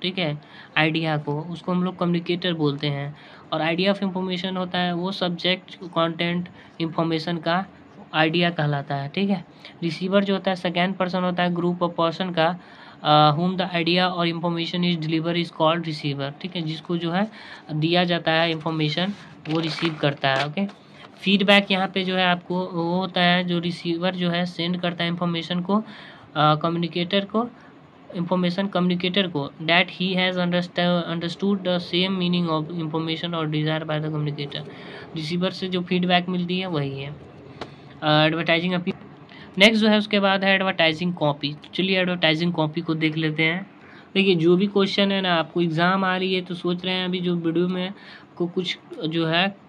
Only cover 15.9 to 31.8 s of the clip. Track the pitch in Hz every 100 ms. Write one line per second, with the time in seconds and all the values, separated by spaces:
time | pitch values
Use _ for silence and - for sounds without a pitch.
15.9 | 151 147 139 139 139 185 175 156 156 -
16.9 | 175 165 175 220 - - - - 151 151
17.9 | 175 180 170 165 160 170 160 156 160 151
18.9 | 151 190 208 - - - 156 160 151 165
19.9 | 156 147 139 139 135 147 151 202 - -
20.9 | - - - - 196 196 202 202 190 190
21.9 | 190 185 185 180 175 - 180 185 175 170
22.9 | 180 185 180 175 175 180 175 175 170 170
23.9 | 165 180 185 175 170 180 - 170 180 175
24.9 | 170 170 175 175 170 165 180 175 202 220
25.9 | - - - - - 151 151 165 170 170
26.9 | 175 175 202 196 214 247 - - - -
27.9 | - - 185 175 185 180 175 196 185 180
28.9 | 180 185 185 185 147 139 - 165 170 180
29.9 | - 180 185 185 185 180 175 175 - 175
30.9 | 175 165 170 170 170 196 202 180 180